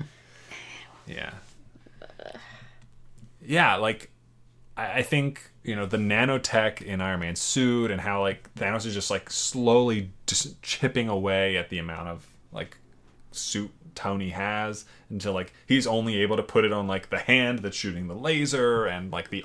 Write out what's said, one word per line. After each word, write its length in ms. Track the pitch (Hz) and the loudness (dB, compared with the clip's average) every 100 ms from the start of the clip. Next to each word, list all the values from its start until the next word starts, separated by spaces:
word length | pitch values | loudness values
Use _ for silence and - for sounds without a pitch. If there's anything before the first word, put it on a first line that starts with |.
| - - - - - - - - - - - | -16 -18 -20 -20 -20 -18 -16 -18 -20 -20 -14
Yeah. 260 | - - - - - - - - - - - - - - - - - - - - - - - | -12 -10 -12 -18 -20 -20 -20 -20 -20 -20 -18 -18 -18 -20 -20 -20 -20 -20 -20 -20 -20 -20 -14
Yeah, 340 | 117 160 139 95 | 0 4 4 4
like, 340 | 110 110 - - _ - - - - - | 2 -2 -8 -20 _ -20 -20 -20 -16 -8
I, 220 | 110 123 | -4 -2
I 40 | |
think, 480 | - 147 139 139 - - | 2 2 0 -4 -16 -12
you 100 | - | -6
know, 120 | 104 98 | -4 0
the 100 | 107 | 0
nanotech 840 | 104 107 127 135 - 113 107 - | 2 4 4 2 2 2 2 -2
in 180 | 101 95 | -6 -2
Iron 200 | 95 90 | -2 -2
Man's 200 | 85 87 | -4 -4
suit 500 | - 135 127 120 117 | -2 2 4 4 0
and 100 | 92 | -2
how, 200 | 104 101 | -2 0
like, 320 | 98 98 - | 0 -2 -8
Thanos 320 | - 101 110 110 | -4 -2 -2 -2
is 80 | |
just, 160 | 101 - | -4 -2
like, 200 | 95 - | -2 -4
slowly 800 | - - 131 120 120 120 107 95 - - | -4 -2 2 6 6 6 2 -2 -8 -2
just 340 | - 143 - | -2 -2 -6
chipping 460 | - - 135 131 113 | -6 0 0 0 0
away 480 | 98 98 95 98 92 | 0 2 4 4 2
at 120 | 85 | -2
the 80 | 90 | -4
amount 300 | 82 82 87 | -6 -8 -8
of, 180 | 82 - - - | -10 -14 -20 -14
like, 240 | - - - - - - - - | -10 -10 -12 -20 -20 -20 -20 -16
suit 400 | - - 107 101 - - - | -10 -4 -4 -6 -10 -18 -8
Tony 340 | 101 98 95 | -4 -2 -4
has 540 | 90 101 107 107 104 - - - | -4 -2 -2 -4 -6 -14 -20 -10
until, 240 | 104 101 | -6 -4
like, 200 | 92 92 - - | -4 -4 -6 2
he's 200 | 131 120 | 2 4
only 300 | 113 113 104 | 2 2 2
able 140 | 104 107 | 2 2
to 60 | |
put 200 | - 113 | 2 4
it 80 | 110 | 4
on, 140 | 104 98 | 4 0
like, 240 | 95 - | -2 -2
the 80 | 95 | -2
hand 400 | - 127 123 120 | 4 4 4 -2
that's 160 | 98 - | -6 -6
shooting 300 | 101 87 90 | -4 -4 -6
the 80 | |
laser 720 | 98 147 156 143 139 120 117 104 | -4 0 0 2 2 4 4 2
and, 240 | 90 92 | -2 -4
like, 200 | 87 - | -6 -4
the 120 | 101 | -6